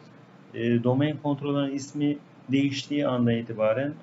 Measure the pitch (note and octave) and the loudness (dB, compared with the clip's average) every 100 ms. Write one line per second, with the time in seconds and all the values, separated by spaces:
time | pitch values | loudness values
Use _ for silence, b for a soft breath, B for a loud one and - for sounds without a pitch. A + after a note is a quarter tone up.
0 | B - - - - A2+ A#2 A#2+ A#2 B2+ | B -20 -20 -20 -14 -4 2 2 4 2
1 | D3 D3 D3 C#3 C#3+ C#3+ C#3 C#3 C3 D3 | 2 0 -4 -2 -2 -2 -2 -4 -8 -2
2 | D3 C#3+ - - - C3+ C#3 C3+ - D3 | 0 -2 -8 -16 -2 0 2 -2 -4 -2
3 | C#3 B2 A#2 A#2 A#2 G#2+ G#2+ A2+ C#3+ D#3+ | 0 2 2 2 -2 0 2 2 -2 -6